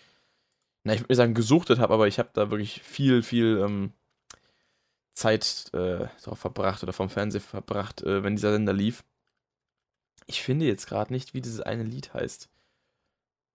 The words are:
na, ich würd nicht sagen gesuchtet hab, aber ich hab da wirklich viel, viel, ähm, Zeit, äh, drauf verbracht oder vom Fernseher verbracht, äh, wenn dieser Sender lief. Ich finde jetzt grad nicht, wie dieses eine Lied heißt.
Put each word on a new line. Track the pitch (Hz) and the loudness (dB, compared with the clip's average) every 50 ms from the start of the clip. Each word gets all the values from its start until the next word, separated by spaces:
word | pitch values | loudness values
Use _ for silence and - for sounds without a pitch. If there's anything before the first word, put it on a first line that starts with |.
| _ _ _ _ _ _ _ _ _ _ _ _ _ _ _ _ - | _ _ _ _ _ _ _ _ _ _ _ _ _ _ _ _ -2
na, | 107 110 | -2 -2
ich | 113 | -2
würd | 113 - | 2 2
nicht | 131 123 | 4 4
sagen | 120 117 110 | 6 4 4
gesuchtet | 120 113 110 143 175 175 - - 123 | 0 4 4 4 4 6 4 4 4
hab, | 117 - | 4 2
aber | 113 110 107 101 | 4 4 4 4
ich | - - | 4 0
hab | 117 - - | -4 -2 0
da | 110 104 101 | -2 0 0
wirklich | 107 107 104 107 - - - | 0 -4 -4 -6 -10 -14 -16
viel, | - - - 139 135 127 120 113 | -14 -4 2 4 6 6 6 4
viel, | - 120 120 113 113 110 98 101 | 2 2 2 4 4 4 4 2
ähm, | 104 104 98 98 101 - _ _ _ _ _ _ _ - _ _ _ _ _ _ _ _ _ _ _ _ _ _ _ - | 0 0 -2 -4 -6 -8 _ _ _ _ _ _ _ -20 _ _ _ _ _ _ _ _ _ _ _ _ _ _ _ -10
Zeit, | - - 110 110 110 - - - - - - - | -2 2 2 2 2 0 -2 -4 -6 -10 -8 -6
äh, | 87 90 90 90 92 - - - - - | -4 -2 -2 -2 -4 -6 -8 -10 -16 -14
drauf | - - - | -14 -14 -8
verbracht | - - - - 98 95 95 - | -8 -8 -6 -2 -2 -2 -2 -2
oder | - 95 | -6 -8
vom | 90 - 98 92 | -4 -4 -4 -4
Fernseher | - 101 104 107 104 101 | -2 -4 -4 -2 -4 -6
verbracht, | - - - 98 - - 104 101 98 104 - - | -8 -8 -12 -12 -8 -6 -6 -6 -6 -6 -10 -8
äh, | - - 98 98 101 | -2 0 0 0 0
wenn | 101 107 | 0 -2
dieser | 104 104 104 | 0 0 2
Sender | 107 107 107 98 98 | 2 2 2 2 2
lief. | 98 101 113 123 - - _ _ _ _ _ _ _ _ _ _ _ _ _ _ _ _ _ _ _ _ _ _ _ _ | 2 0 0 -2 -4 -14 _ _ _ _ _ _ _ _ _ _ _ _ _ _ _ _ _ _ _ _ _ _ _ _
Ich | - - - | -10 -10 -8
finde | - - 131 156 165 | -4 -2 0 2 2
jetzt | 131 101 - - - | 2 0 0 -4 -6
grad | 107 104 107 - | -4 -4 -4 -4
nicht, | 123 131 - - - | -6 -8 -8 -8 -10
wie | 131 | -10
dieses | 123 120 113 104 | -10 -8 -10 -8
eine | - - 110 117 113 | -8 -6 -6 -6 -6
Lied | 113 123 135 139 - - | -8 -8 -10 -14 -10 -8
heißt. | - - - - - - _ _ _ _ _ _ _ _ _ _ _ _ _ _ _ _ _ _ _ _ _ _ | -8 -6 -6 -8 -14 -16 _ _ _ _ _ _ _ _ _ _ _ _ _ _ _ _ _ _ _ _ _ _